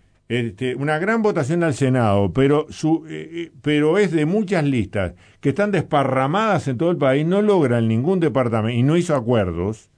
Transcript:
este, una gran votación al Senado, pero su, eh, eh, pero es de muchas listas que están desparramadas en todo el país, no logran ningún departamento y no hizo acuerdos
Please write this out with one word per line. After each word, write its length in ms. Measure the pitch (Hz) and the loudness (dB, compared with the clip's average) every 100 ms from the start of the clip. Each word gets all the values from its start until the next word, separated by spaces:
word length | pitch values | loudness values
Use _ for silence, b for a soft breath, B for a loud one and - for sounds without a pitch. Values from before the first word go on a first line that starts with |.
| _ _ - | _ _ -6
este, 460 | 120 117 - 127 131 | -4 -4 -6 -6 -4
una 240 | 147 156 | -2 -2
gran 220 | 190 226 | 0 0
votación 420 | 214 175 131 175 | 0 0 -2 0
al 100 | 165 | -2
Senado, 580 | 127 135 131 110 101 98 | 0 0 2 2 2 0
pero 340 | 104 139 147 151 | 2 2 2 -2
su, 360 | - 156 160 156 | -4 0 0 -2
eh, 220 | 156 160 | -12 -10
eh, 200 | 170 165 135 | -10 -12 -8
pero 360 | 147 151 151 185 | -2 0 2 2
es 140 | 196 | 2
de 140 | 160 151 | 0 0
muchas 380 | 208 190 185 | 0 0 0
listas 500 | 143 127 95 104 90 - b b | 0 0 -2 -4 -6 -8 b b
que 100 | 139 | -2
están 220 | 135 208 | 0 0
desparramadas 960 | 190 143 147 135 131 135 190 220 170 139 | -2 0 0 2 0 0 0 0 0 -2
en 100 | 123 | -2
todo 140 | 170 | -2
el 60 | 165 | 0
país, 280 | 139 135 160 | 2 2 2
no 160 | 196 | 2
logran 460 | 208 190 131 120 113 | 2 2 2 2 2
ningún 320 | 113 143 190 | 0 0 0
departamento 580 | 160 123 123 113 110 120 | 0 0 0 0 0 0
y 60 | |
no 140 | 135 170 | 2 2
hizo 180 | 175 143 | 0 -2
acuerdos 760 | 113 120 92 85 95 110 _ | 0 0 0 -2 -4 -6 _